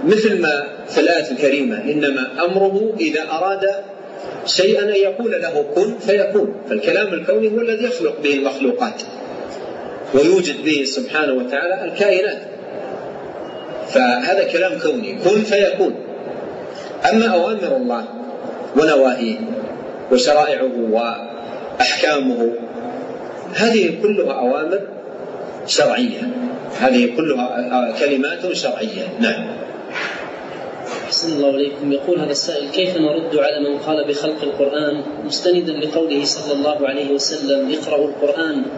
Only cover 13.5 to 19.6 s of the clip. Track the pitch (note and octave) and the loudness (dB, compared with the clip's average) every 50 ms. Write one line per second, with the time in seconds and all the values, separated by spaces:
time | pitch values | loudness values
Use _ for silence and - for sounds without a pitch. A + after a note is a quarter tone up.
13.5 | - - - - - - - - - C3+ B2+ B2 B2 B2 B2+ D#3 F#3 G3 F3+ - | -12 -12 -12 -10 -10 -10 -8 0 2 4 4 4 2 2 0 0 2 2 2 2
14.5 | - E3+ F#3 F#3 D#3+ - - D#3+ C#3+ B2 G#2+ G2 - - - F3 G#3 G#3+ G#3 - | 2 0 0 0 0 0 0 0 0 0 -2 -6 -6 0 2 4 4 4 4 2
15.5 | G3+ G3+ G3 F3+ - - F#3+ E3 - - - - - - - - - - - - | 4 4 4 4 4 2 2 0 0 -4 -8 -10 -10 -10 -10 -10 -10 -10 -10 -10
16.5 | - - - - - - - - - - - D#3+ G3 A3 A3+ A3+ F#3+ F3 E3+ G3+ | -10 -10 -12 -12 -12 -12 -12 -12 -12 -2 0 4 4 4 4 4 4 4 2 2
17.5 | A3 G#3 F#3 D#3+ C#3 C3 B2 A#2+ A#2+ A#2 - - - - - - - - - - | 0 -2 0 0 0 0 0 0 -2 -4 -4 -8 -12 -12 -12 -10 -10 -10 -10 -10
18.5 | - - - - - B2+ D#3 D#3 D3+ C#3 C3+ B2+ A#2+ - A#2 A2+ G#2+ - - - | -10 -10 -10 0 4 4 6 6 6 6 6 6 4 2 -2 -2 -2 -4 -4 -6
19.5 | - - | -4 -6